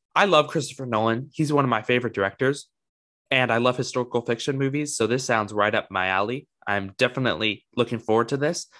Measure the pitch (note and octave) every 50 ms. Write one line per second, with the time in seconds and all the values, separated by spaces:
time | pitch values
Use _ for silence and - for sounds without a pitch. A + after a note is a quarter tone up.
0 | _ _ _ D#3+ G3+ G3 E3+ D3+ D3 C#3 - E3 C3 - - - C3+ B2 A#2 G#2+
1 | A2 A2+ A#2 A#2 C#3 D#3+ - - D#3 C#3+ D3+ C#3+ C#3 B2+ A#2 G#2+ G#2 - B2 B2
2 | B2 A2+ - G2+ G2 G2 - - C3 C3+ D3 - - _ _ _ _ _ _ _
3 | _ _ _ _ _ _ C3+ C3 B2+ A#2+ A#2 A#2 A#2+ B2+ B2 - B2 - - C3
4 | B2 B2 - A#2+ - - A#2 A2+ - D3 C#3 C3+ C#3 C3+ C3+ D3 D3 C#3+ - -
5 | A2+ G#2+ A#2+ C3 C3 - A#2 A2 G#2 G2+ G#2 G#2 G#2 G#2+ A2 G#2+ - - G2 F#2
6 | F#2 F#2+ F#2 F#2+ G2+ A2 B2+ C#3+ - _ _ _ _ - G2+ G2+ G2 G2 - -
7 | B2+ B2 - C#3 B2+ A#2 F2 D#2+ - G#2+ G2 - _ _ _ B2 A#2+ - B2 A2+
8 | - - A2 A2+ A#2 A#2 C#3+ C3+ D3 D3+ F3 - - - _